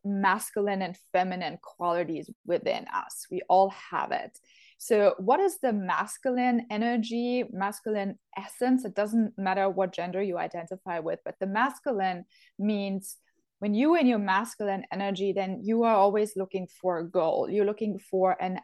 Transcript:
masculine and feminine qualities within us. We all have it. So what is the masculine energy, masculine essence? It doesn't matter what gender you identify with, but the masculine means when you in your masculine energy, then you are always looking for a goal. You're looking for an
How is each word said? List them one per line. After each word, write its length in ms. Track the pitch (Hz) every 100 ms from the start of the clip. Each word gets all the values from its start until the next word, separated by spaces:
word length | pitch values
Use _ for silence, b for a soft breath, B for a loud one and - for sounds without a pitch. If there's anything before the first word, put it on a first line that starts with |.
masculine 760 | 202 196 196 208 - 214 202 190
and 160 | 180 180 _
feminine 440 | 180 185 180 160 170
qualities 680 | - - 175 170 160 165 160 - -
within 400 | - - - -
us. 340 | - - - -
We 100 | 185 -
all 240 | 185 196 - -
have 200 | 170 -
it. 260 | - - - b b b b
So 380 | - 214 202 -
what 220 | 190 302
is 200 | 392 -
the 140 | 254
masculine 920 | 208 185 156 202 - 269 247 247 233 233
energy, 760 | 214 233 240 226 233 240 247 220
masculine 680 | 185 202 - 226 208 196 196 _ 196
essence? 480 | 196 - 247 254 220
It 80 |
doesn't 440 | 202 208 226 214 -
matter 320 | 190 196 196
what 240 | 185 185
gender 280 | 175 175 180
you 160 | 202 175
identify 600 | 165 170 165 190 185 170
with, 200 | 160 170
but 120 | - -
the 80 | 196
masculine 760 | 208 269 - 285 208 190 180 - b b -
means 580 | 208 208 196 190 - - _ _ _ -
when 140 | 208
you 220 | 208 294 339
in 100 | 254
your 140 | 220
masculine 640 | 202 190 233 - 202 196 -
energy, 400 | 190 196 185 196
then 300 | 190 190 190
you 200 | 202 226
are 120 | 233 214
always 380 | 202 208 214 196
looking 320 | 190 190 180 -
for 180 | 185 170
a 100 | 170
goal. 400 | 185 160 147 -
You're 160 | 208 202
looking 320 | 214 214 185
for 380 | - 190 185 180
an 180 | 185 185